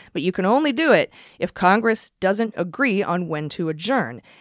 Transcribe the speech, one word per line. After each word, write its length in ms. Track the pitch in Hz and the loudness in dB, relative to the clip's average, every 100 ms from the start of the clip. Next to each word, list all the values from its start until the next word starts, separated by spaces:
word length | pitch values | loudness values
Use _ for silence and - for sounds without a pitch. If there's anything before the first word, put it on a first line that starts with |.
| - | -10
but 100 | - | -4
you 80 | 165 | -2
can 120 | 180 185 | 0 2
only 260 | 254 302 | 2 2
do 200 | 240 320 | 0 4
it 200 | 190 - - - - | 4 2 -6 -16 -8
if 140 | 190 | -8
Congress 560 | - 185 208 226 220 - - | 0 2 4 2 -2 -6 -2
doesn't 340 | 190 202 226 - | 0 0 -2 -4
agree 460 | 180 156 269 196 | -6 0 0 0
on 240 | 196 175 170 | 0 -2 -2
when 200 | 151 151 | -6 -6
to 180 | - 165 | -4 -4
adjourn. 520 | 156 185 262 123 120 - - | -4 -2 -2 -2 -8 -18 -18